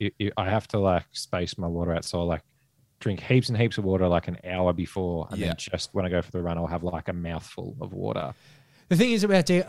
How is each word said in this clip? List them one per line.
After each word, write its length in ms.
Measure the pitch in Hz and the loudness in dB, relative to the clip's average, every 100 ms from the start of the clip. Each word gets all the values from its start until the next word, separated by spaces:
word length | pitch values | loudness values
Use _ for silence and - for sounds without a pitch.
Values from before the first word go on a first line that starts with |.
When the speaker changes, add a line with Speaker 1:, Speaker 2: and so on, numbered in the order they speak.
Speaker 1:
I, 300 | 101 - 101 - | -4 -2 -2 0
I 120 | 95 | 2
have 180 | 107 - | 0 0
to, 100 | 107 | 2
like, 260 | 98 87 - | 4 2 0
space 460 | - - 90 87 - | -12 -6 -4 -4 -4
my 100 | 85 | -4
water 260 | 85 85 | -2 0
out. 100 | 82 | -2
So 160 | - 87 | -2 -2
I, 40 | |
like, 180 | 85 78 - _ _ _ _ - | 0 -2 -6 _ _ _ _ -6
drink 220 | 113 92 | -4 -2
heaps 260 | - 127 123 | 2 4 4
and 80 | 110 | 2
heaps 200 | 117 110 | 2 0
of 80 | 95 | 0
water, 220 | 95 90 | 4 4
like, 200 | 85 - | 4 0
an 100 | 90 | -8
hour 300 | 90 92 90 | -4 0 2
before, 540 | 87 85 95 90 85 82 | 2 -2 -4 -2 -2 -4
and 80 | 104 | -4
Speaker 2:
Yeah. 80 | 87 | -2
Speaker 1:
then 80 | 80 | -4
just 360 | - 92 - | -6 -6 -4
when 120 | 98 92 | -2 0
I 40 | |
go 120 | 87 | 0
for 100 | - | -2
the 100 | 90 | -4
run, 160 | 85 85 | -2 -2
I'll 100 | 82 | -2
have, 160 | 85 | -2
like, 240 | 87 82 95 | -4 -4 -6
a 60 | |
mouthful 640 | 87 85 80 - - 92 98 | -6 -6 -6 -10 -12 -10 -10
of 140 | 98 | -10
water. 400 | 92 104 98 73 - - - _ _ - | -6 -4 -4 -6 -10 -20 -20 _ _ 0
Speaker 3:
The 60 | 175 | 4
thing 160 | 247 | 4
is 120 | 226 | 4
about 220 | 208 190 165 | 4 4 4
de-, 180 | 180 | 2